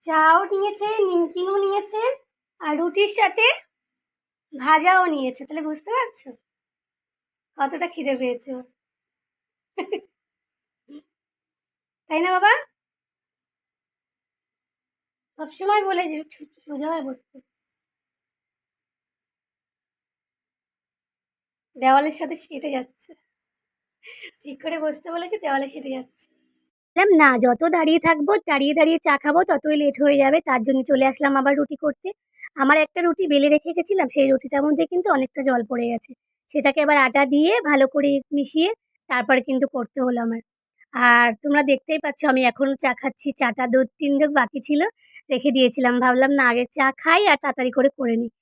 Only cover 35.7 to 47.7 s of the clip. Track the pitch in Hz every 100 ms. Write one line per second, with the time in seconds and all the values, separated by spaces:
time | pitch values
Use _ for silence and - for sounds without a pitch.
35.7 | 240 233 233 - 262 _ _ _ 294 277
36.7 | 277 294 294 262 254 277 285 311 440 330
37.7 | 285 269 285 285 277 - 285 285 311 349
38.7 | 453 _ _ _ 254 220 262 - 262 269
39.7 | 262 233 - 254 240 233 226 - _ _
40.7 | _ _ 247 247 240 240 220 294 285 277
41.7 | 269 - 311 302 277 302 262 254 233 277
42.7 | 269 269 - 269 - 285 254 247 226 254
43.7 | 254 262 _ 285 277 302 294 240 277 -
44.7 | 294 381 - _ - _ 254 269 269 254
45.7 | 247 247 247 254 247 269 277 254 233 247
46.7 | - 269 269 320 339 415 285 285 - 254